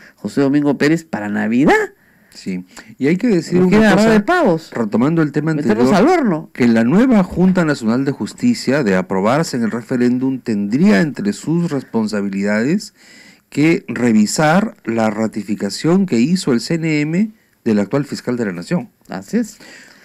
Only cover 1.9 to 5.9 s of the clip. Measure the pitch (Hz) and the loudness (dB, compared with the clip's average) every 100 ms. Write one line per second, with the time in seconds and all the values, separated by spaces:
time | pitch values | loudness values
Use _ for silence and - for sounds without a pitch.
1.9 | - _ _ _ - - 90 - - - | -8 _ _ _ -16 -10 -10 -10 -20 -20
2.9 | - 131 180 247 180 - 175 185 208 220 | -4 -2 0 0 0 0 2 4 4 4
3.9 | 190 226 214 208 359 254 160 - 120 107 | 4 4 2 2 2 2 0 -4 -6 -4
4.9 | 110 135 165 151 156 156 156 - 214 - | 0 0 0 0 -2 -2 -2 0 2 2